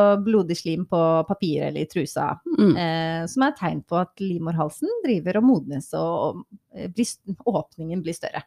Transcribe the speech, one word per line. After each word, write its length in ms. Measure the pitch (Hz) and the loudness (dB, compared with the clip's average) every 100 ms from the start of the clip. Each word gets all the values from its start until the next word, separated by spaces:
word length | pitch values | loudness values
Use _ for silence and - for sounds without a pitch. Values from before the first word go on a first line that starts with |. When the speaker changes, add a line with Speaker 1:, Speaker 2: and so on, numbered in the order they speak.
| 202 202 | 8 6
Speaker 1:
blodig 320 | 202 214 170 170 | 4 2 2 -2
slim 300 | 165 165 180 | -2 -4 0
på 400 | 170 165 165 156 | 2 4 4 2
papiret 440 | 190 175 143 143 | -2 0 0 -2
eller 120 | 147 | -4
i 40 | 156 | -4
trusa, 500 | 180 - 147 143 151 339 311 | -2 -4 -2 -4 -4 -2 4
Speaker 2:
Mm. 180 | 202 175 | 4 4
Speaker 1:
eh, 480 | 165 165 165 165 165 | 2 0 -2 -4 -4
som 160 | 262 | 0
er 120 | 277 | 0
tegn 300 | 294 175 156 | 0 -4 -4
på 160 | - 175 | -2 -2
at 120 | 180 - | -2 -4
livmorhalsen 680 | 196 170 160 165 151 - 349 466 | -4 -4 -2 -2 -2 -4 -4 -2
driver 340 | 320 190 170 208 | -2 0 0 2
og 60 | |
modnes, 440 | 254 220 131 139 - 160 | 4 4 0 -8 -6 -4
og, 400 | 165 170 139 175 | -2 -2 -2 -4
og, 80 | - 202 _ - | -12 -20 _ -12
eh, 100 | 185 | -6
blir 140 | 196 233 | -4 -4
st-, 300 | - - 185 240 | -4 -10 -6 -2
åpningen 560 | 190 - - 160 180 | -2 -4 -8 -6 -4
blir 100 | 165 | -4
større. 300 | 165 - - | -6 -8 -8